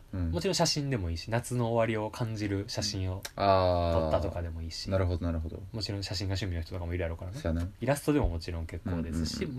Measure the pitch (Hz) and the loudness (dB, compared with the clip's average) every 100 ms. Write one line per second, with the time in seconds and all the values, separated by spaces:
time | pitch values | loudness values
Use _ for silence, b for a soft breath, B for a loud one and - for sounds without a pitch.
0 | - 95 85 170 190 175 165 156 139 123 | -8 -4 -2 0 0 2 2 2 0 0
1 | 87 82 - 117 - 123 117 117 113 110 | -2 -4 -2 -2 0 0 2 4 2 2
2 | 107 - 113 107 104 98 101 - 104 98 | -2 -4 -4 -2 -2 -2 -2 -4 -2 -2
3 | 92 92 - - 98 95 92 90 85 82 | -2 -2 -6 2 6 8 6 4 4 4
4 | 80 78 82 87 85 82 82 - - 95 | 4 2 2 -2 -4 -6 -8 -6 0 2
5 | 90 87 85 82 78 92 92 113 101 101 | 2 2 0 -2 -2 -8 -8 -6 -4 -4
6 | 95 95 98 95 98 85 82 90 85 87 | -4 -4 -2 -2 -2 -4 -4 -6 -2 -2
7 | 82 85 90 107 82 82 87 - 117 143 | -2 -4 -8 -4 0 0 -2 -2 0 2
8 | - 147 95 85 - 82 82 85 101 85 | 4 4 4 0 -4 -6 -6 -6 -4 -2
9 | 78 78 78 - 165 | -2 -2 -2 -2 -4